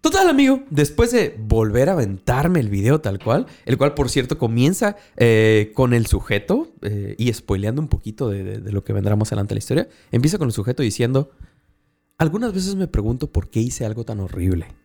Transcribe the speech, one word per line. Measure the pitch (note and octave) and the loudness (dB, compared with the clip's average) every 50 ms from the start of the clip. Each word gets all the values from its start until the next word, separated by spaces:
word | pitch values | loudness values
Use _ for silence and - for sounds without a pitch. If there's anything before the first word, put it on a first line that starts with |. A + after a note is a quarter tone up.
Total, | - D#4+ F4+ F#4+ F#4+ F4+ | 0 2 2 4 4 4
amigo, | D4 C4+ C#4 C4 C#4 C4 C4+ - | 6 6 4 4 4 2 -2 -4
después | D#3 C#3+ D3 C#3+ - - A#3 A#3 | 0 0 0 0 2 0 0 2
de | B3 A#3+ F#3 A#2 - G#2+ | 4 2 0 0 -4 -8
volver | A2 G#2+ A#2 A2+ A2 G#2+ G#2 A#2+ C3+ | -2 0 2 2 2 2 2 2 2
a | D#3+ | 4
aventarme | G3 E3 A#2 G2 G2 F#2 _ - A#2+ B2+ D3 E3+ F3+ E3 | 2 0 0 -2 -4 -6 _ -2 0 2 2 2 2 2
el | A#2+ G#2 | 0 0
video | G2+ G2 G2 A#2 C#3+ D#3 | -2 0 2 2 2 2
tal | - G2+ G2 G2 | 0 -4 -6 -4
cual, | - A2 A#2+ E3+ B3+ - - _ _ | -2 0 0 0 -2 -4 -12 _ _
el | - B2 | -2 0
cual, | - D3 D3 C#3+ | 2 2 0 0
por | - C#3 - | 0 -2 0
cierto, | - C#3+ A#2+ - D#3 - | 0 -2 -2 -2 -2 -2
comienza, | B2+ A2+ A2+ A#2+ B2 D3 F#3+ - A#2 - G3+ - - _ _ | -2 0 2 2 2 2 2 2 0 -2 -2 -4 -18 _ _
eh, | - A#2 A#2 A2+ A2 A2 A2 A2 G#2+ G#2+ G#2+ - | 2 4 4 6 6 6 6 6 4 2 0 0
con | - C3 B2 B2 | 0 2 4 4
el | A#2 A2+ | 2 2
sujeto, | - - G2 - - G#2 G2+ - - F#3+ C4 E4 - _ _ | 2 0 -2 0 -2 -4 -4 0 0 -2 -2 -2 -6 _ _
eh, | - G2+ G#2 G2+ G2 - - - | -8 -6 -6 -4 -6 -8 -6 -2
y | A2+ A#2+ | -2 -2
spoileando | G#2+ - - - G2+ F#2+ G2 G#2+ A2+ C#3+ | -2 -4 -4 -4 -4 -2 -2 -2 -2 -4
un | D#3 | -2
poquito | - - - - G#2+ A2 - C#3 | -2 -2 -2 -2 -10 -8 -6 -4
de, | A2+ G2 G2 F#2+ | -4 -4 -4 -6
de, | G2 G2+ G#2+ | -8 -10 -10
de | G2+ G#2 | -8 -4
lo | G2+ G2+ - | -4 -4 -4
que | - G#2+ | -2 -4
vendrá | G2+ G2 G2+ G#2 | -2 0 0 0
más | G#2 G#2+ | 0 0
adelante | - G#2+ G#2 G2 G2+ G2+ | -2 -2 -4 -4 -4 -4
en | |
la | G#2 | -6
historia, | - - B2+ D#3+ - - _ _ _ _ | -4 -2 -2 -2 -2 -2 _ _ _ _
empieza | - A#2 B2 D#3 F#3 G3+ | -2 0 2 2 0 0
con | D#3 | -2
el | B2 G#2+ | -2 -2
sujeto | - G2 B2 B2+ - | -2 -4 -4 -2 -2
diciendo, | C#3+ G#2+ - - A#2+ A#2 C3 C3+ D3 - _ _ - _ _ _ _ _ _ _ _ _ _ _ _ _ _ | -2 -2 0 0 -2 0 0 0 -2 -2 _ _ -20 _ _ _ _ _ _ _ _ _ _ _ _ _ _
"Algunas | _ D#3+ D#3 D#3+ G#3+ B3 A#3 F#3 | _ -2 0 0 -2 -4 -2 -2
veces | F#3+ F#3 G3 G3 | -4 -4 -4 -4
me | F#3+ F#3 | -4 -4
pregunto | - - G#2+ G2+ A2 A#2+ B2+ D3+ C#3+ | -2 -2 -2 -2 -2 -4 -4 -6 -4
por | - - - - | -4 -6 -6 -2
qué | - A2+ | -4 -2
hice | A#2 B2 - - A#2+ | -2 -2 -4 -6 -6
algo | G#2+ A2 A#2 A2+ | -6 -6 -8 -10
tan | - A2 G2+ | -8 -8 -8
horrible. | F#2+ F2+ - - F2 F#2+ F#2 E2+ D#2+ - - _ | -8 -8 -6 -2 -2 0 -2 -2 -4 -10 -16 _